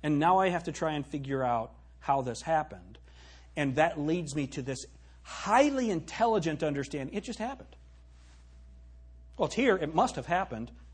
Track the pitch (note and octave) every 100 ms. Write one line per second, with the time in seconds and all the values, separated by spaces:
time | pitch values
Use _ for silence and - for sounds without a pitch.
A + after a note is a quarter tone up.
0 | D3+ C#3+ E3 F#3+ F#3+ F3 F3 D3 D#3+ D3+
1 | C#3+ D3 C3+ C3+ B2 A#2 A2+ - - -
2 | - C#3 B2+ A2+ E3 D#3+ D3+ F#2+ F#2 A2
3 | - - - - - - C#3 C3+ D#3+ D#3
4 | D3 F3+ D3 D3 C3+ D3 C3 B2+ - -
5 | - - - - F#3+ A#3 D4 C4+ A#3 E3+
6 | - - A3+ G#3+ E3 D3+ D#3 C#3+ C3+ D3
7 | C3+ G#3 - A3 A3+ C4+ - - - -
8 | - - - - - - - - - -
9 | - - - - D#3 - C4 F#3 D#3 D#3+
10 | B3 - B2+ F3+ F#3+ A2+ A#2+ - -